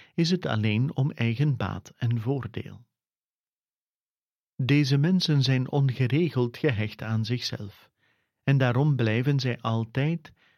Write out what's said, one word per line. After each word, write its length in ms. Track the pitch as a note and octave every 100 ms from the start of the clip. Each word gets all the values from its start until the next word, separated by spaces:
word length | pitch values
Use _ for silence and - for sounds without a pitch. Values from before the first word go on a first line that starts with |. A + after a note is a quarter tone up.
| -
is 160 | - E3
het 160 | F3+ C#3+
alleen 500 | A2+ G#2+ G#2+ C3+ -
om 140 | C3+
eigen 460 | - A#2 A#2 D3+ B2
baat 360 | F#2+ G2 - -
en 240 | A#2 A#2
voordeel. 680 | A2 C#3 - - G2 G2 - _ _ _ _ _ _ _ _ _ _ _ _ _ _ _ _ -
Deze 340 | B2+ D3 C3+ C#3
mensen 460 | D#3+ F#3 E3+ C#3+
zijn 280 | B2+ C3 B2+
ongeregeld 840 | C#3+ C3+ A#2 B2 C#3 F3 B2+ B2 -
gehecht 460 | D#3 G#2 G#2+ -
aan 220 | A2 A2+
zichzelf, 680 | G#2+ B2 - A#2+ G2+ - _ _ _ _ _ _
en 160 | - C#3
daarom 380 | B2+ A#2+ D3+ C3
blijven 440 | A2 A2+ C3 C#3
zij 200 | B2 -
altijd 720 | A2+ A2+ A2+ C3 D3 E3 - - _